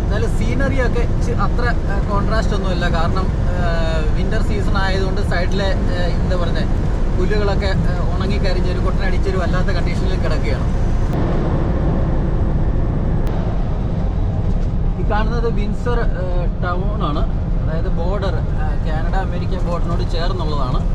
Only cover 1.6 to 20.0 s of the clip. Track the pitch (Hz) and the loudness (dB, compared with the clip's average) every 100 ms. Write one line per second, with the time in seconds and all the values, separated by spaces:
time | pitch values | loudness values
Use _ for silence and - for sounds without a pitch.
1.6 | 240 - - 196 - 196 196 220 202 208 | 2 2 0 0 2 2 2 2 2 0
2.6 | 190 175 175 170 165 - - - - - | 0 0 0 2 2 2 0 0 0 0
3.6 | - - 226 220 226 - 202 220 220 233 | 0 2 2 0 2 0 2 0 2 0
4.6 | - - 294 277 220 - - 202 180 190 | 2 2 2 0 0 0 0 0 0 0
5.6 | 190 185 - 175 170 160 - 180 175 160 | 0 0 0 0 0 0 0 0 0 0
6.6 | - - - - - - 180 185 202 185 | 0 0 0 0 0 0 2 2 0 0
7.6 | 190 - - - - - - - - - | 0 0 0 0 0 0 0 0 2 2
8.6 | - - - - - - 381 190 - 185 | 0 0 0 0 0 2 0 0 0 0
9.6 | - - - - - - - - - - | 0 0 0 0 0 0 0 0 0 0
10.6 | - - - - - - - - - - | 0 0 0 0 0 0 0 0 0 0
11.6 | - - - - - - - - - - | 0 0 0 0 0 0 0 0 0 0
12.6 | - - - - - - - - - - | 0 0 0 0 0 0 0 -2 -2 -2
13.6 | - - - - - - - - - - | -2 -2 -2 -2 -2 -2 -2 -2 0 0
14.6 | - - - - 180 208 214 226 226 208 | 0 0 0 0 0 0 0 0 0 0
15.6 | 208 - - 240 156 175 180 175 175 - | -2 -2 -2 0 0 -2 -2 -2 -2 -2
16.6 | 180 180 196 175 156 147 - - - - | -2 -2 -2 -2 -2 -2 -2 -2 -2 -2
17.6 | - - - 165 156 202 143 - - - | -2 -2 -2 -2 -2 -2 -2 -2 -2 -2
18.6 | - - - - - 190 180 170 170 175 | -2 -2 -2 -2 0 -2 -2 -2 -2 -2
19.6 | 175 170 170 170 | -2 -2 -2 -2